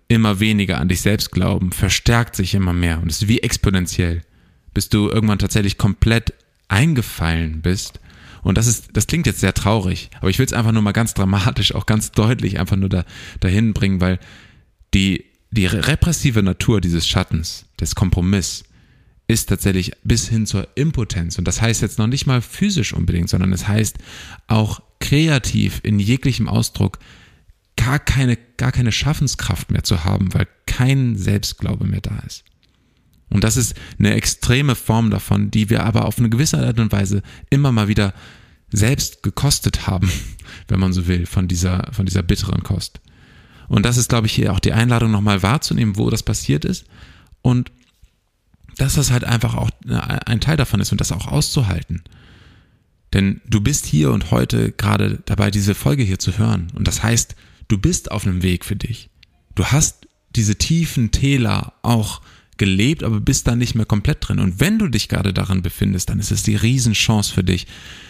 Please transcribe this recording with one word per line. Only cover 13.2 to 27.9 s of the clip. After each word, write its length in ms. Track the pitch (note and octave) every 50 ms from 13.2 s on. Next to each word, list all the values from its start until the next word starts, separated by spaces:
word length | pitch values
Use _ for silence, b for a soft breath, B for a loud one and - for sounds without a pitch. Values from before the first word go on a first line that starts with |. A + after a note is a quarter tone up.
| B B B B
dahin 340 | - F#2 F#2 G#2+ A#2 A2 F#2+
bringen, 260 | - G2 G2 F#2+ F2+
weil 200 | F2+ F#2 F#2 - B B B B B B B B B B B _ - _ -
die, 320 | G2 G2 G2 F2+ - - _ _ _ _ _
die 160 | - A2+ F#2
repressive 800 | - A#2 F#2+ - C3+ D3+ - - F3 D3 - - C3+ A2+ G#2+ G2
Natur 360 | F#2 F2 - - - A2+ G2
dieses 280 | F2 F2 E2+ E2 -
Schattens, 580 | - - F#2+ F#2 - - D#2+ D#2+ - - - - _ _ -
des 160 | E2 D#2+ -
Kompromiss, 680 | - G2 F2+ - F#2 F2+ F#2 G2+ G2 E2 - - - - b b b b b b b b b b b b
ist 220 | - A2+ A2+ - -
tatsächlich 420 | G2+ - - G2+ F#2 F#2 E2+ - - - -
bis 260 | G#2+ A#2+ A2+ - -
hin 160 | A2+ A2 G#2+
zur 220 | - - G2 - - -
Impotenz. 640 | - C#3+ E3 - C3 A2 - - E2+ E2+ E2+ - -
Und 60 | F2
das 160 | F2+ E2+ -
heißt 200 | A2+ A2+ A2+ -
jetzt 160 | A#2 G2+ -
noch 100 | - G#2+
nicht 200 | A#2 C3 C3+ -
mal 140 | C#3 B2+ A#2+
physisch 520 | - - - - F#3+ G#3 F#3+ D3+ G2+ - -
unbedingt, 360 | F2 F2 F2 F2 F2 F2 -
sondern 240 | - F#2 F#2+ F#2+ F#2
es 140 | F2 -
heißt 300 | G2+ G2+ A2 G#2+ - - B B B B B B B B B B
auch 340 | - A2 A2 G#2+ F#2+ F2+ - - _ _ -
kreativ 800 | - - C#3+ D3 D#3+ D#3+ D3 B2+ - - - G#2+ G2+ G2 - - -
in 160 | G2+ G#2+ G2+
jeglichem 480 | G2 G#2+ B2+ C3 - C#3 A#2+ - A2
Ausdruck 520 | - G2+ A#2 A2+ - - - G2+ F#2+ - - B B B B B B B B B B - _ _ _ _
gar 220 | - A2+ B2